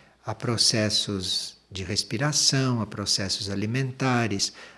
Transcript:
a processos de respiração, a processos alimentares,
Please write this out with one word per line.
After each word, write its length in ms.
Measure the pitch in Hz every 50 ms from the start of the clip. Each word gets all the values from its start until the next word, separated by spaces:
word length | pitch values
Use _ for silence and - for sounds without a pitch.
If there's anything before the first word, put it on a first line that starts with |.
| - - _ _ -
a 120 | 113 107
processos 1200 | - - 123 113 107 - - - 110 107 104 - - - - 104 95 90 90 - - - - - - _ -
de 120 | 98 95 92
respiração, 960 | 82 104 95 - - 117 104 139 151 143 - - - 139 135 135 131 123 113
a 60 | 104
processos 640 | - - 104 101 - - - 101 95 - - 101 98
alimentares, 1040 | 98 98 104 107 117 135 135 131 127 - 135 131 123 120 117 107 101 98 - - - - - - -